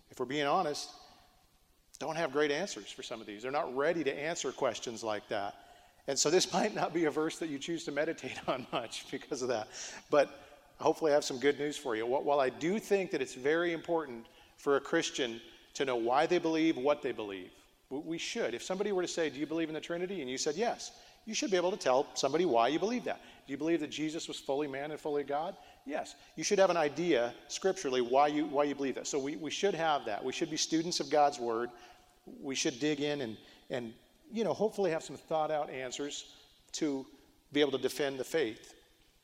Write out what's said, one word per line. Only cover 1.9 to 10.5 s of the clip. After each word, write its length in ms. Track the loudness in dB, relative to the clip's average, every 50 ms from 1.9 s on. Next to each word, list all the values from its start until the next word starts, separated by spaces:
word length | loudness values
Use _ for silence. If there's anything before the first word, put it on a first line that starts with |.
| -12 -8
don't 180 | -6 -4 -2
have 160 | 0 0 0 2
great 180 | 2 2 2
answers 400 | 2 0 -2 -4 -6 -8 -12 -12
for 120 | -12 -12 -10
some 180 | -10 -10 -10
of 60 | -8
these. 160 | -10 -10 -8 -6
They're 80 | -4
not 240 | -2 -2 -2 -2 0
ready 300 | 2 2 2 2 2 0
to 80 | 0 -2
answer 400 | -2 -2 -4 -4 -4 -4 -6 -2
questions 500 | 0 0 0 0 -2 -6 -8 -8 -6 -4
like 240 | -4 -4 -4 -4 -4
that. 260 | -4 -2 -2 -4 -8 -10 -16 -20 -20 -20 -20 -20 _ _ _
And 120 | -4 0 2
so 120 | 2 4
this 220 | 4 4 4 2 2
<laughs> 60 | 0
might 160 | 0 0 0
not 180 | -2 -2 0 0
be 120 | 2 2
a 60 | 2
verse 280 | 2 0 -2 -2 -2 -4
that 100 | -6 -6
you 100 | -6 -6
choose 260 | -6 -6 -6 -6 -6
to 80 | -4 -2
meditate 440 | -2 0 -2 -2 -4 -8 -10 -10 -6 -4
<laughs> 40 | -2
on 180 | -2 -2 -4 -4 -4
much 340 | -4 -4 -6 -8 -10 -10 -8
because 320 | -10 -10 -8 -6 -6 -2 0
of 60 | 0
that. 200 | 0 0 -2 -6 -10 -12 -12 -12 -12 -14 -2 4
But 320 | 6 6 6 4 2 -10 -20 -20